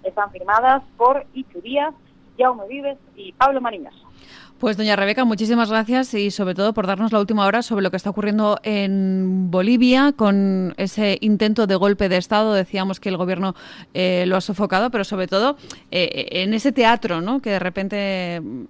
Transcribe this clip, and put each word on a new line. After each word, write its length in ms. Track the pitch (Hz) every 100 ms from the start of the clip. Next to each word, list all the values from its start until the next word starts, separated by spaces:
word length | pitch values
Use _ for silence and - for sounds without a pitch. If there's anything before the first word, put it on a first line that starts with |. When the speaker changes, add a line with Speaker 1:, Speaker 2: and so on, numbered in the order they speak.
Speaker 1:
están 260 | 285 214 202
firmadas 520 | - 185 220 254 269 - -
por 300 | 247 277 -
Ichu 260 | 262 262 -
Díaz, 340 | 240 277 302 - _ _ - -
Jaume 280 | 254 240 196
Vives 300 | 277 277 277 - -
y 160 | 190
Pablo 280 | - 269 269
Mariñoso. 480 | 240 196 139 - - - - - - -
Speaker 2:
Pues, 180 | 247 202
doña 180 | 214
Rebeca, 300 | 202 196 214
muchísimas 460 | 240 208 220 233 214
gracias 420 | 220 214 254 262
y 180 | 214 202
sobre 240 | 202 185
todo 200 | 175 208
por 120 | 220 185
darnos 260 | 190 220
la 60 | 214
última 280 | 202 214 196
hora 160 | 226
sobre 200 | - 208
lo 80 | 190
que 60 | 180
está 140 | 208
ocurriendo 480 | 202 208 214 214 202
en 880 | 220 208 196 196 190 190 185 185 180
Bolivia 640 | 185 202 240 247 254 285
con 600 | 285 208 196 196 190 180 -
ese 400 | 190 214 208 -
intento 440 | 214 202 214 220 202
de 100 | 190
golpe 340 | 202 202 196
de 80 | 180
Estado. 340 | - 214 220
Decíamos 480 | 202 180 196 190 185
que 80 | 202
el 80 | 180
gobierno, 380 | 180 180 190 - - - -
eh, 300 | - 185 180 180
lo 100 | 185
ha 60 |
sofocado, 480 | 196 190 208 185 240
pero 140 | 226
sobre 240 | 190 196 180
todo, 280 | 196 254 285 - - -
eh, 380 | 185 170 - - 180
en 100 | 196
ese 200 | 220 277
teatro, 500 | 269 226 240 - 170
¿no? 180 | 185 269
Que 80 | 220
de 80 | 190
repente, 840 | 180 196 196 208 196 190 175 170 107 123 -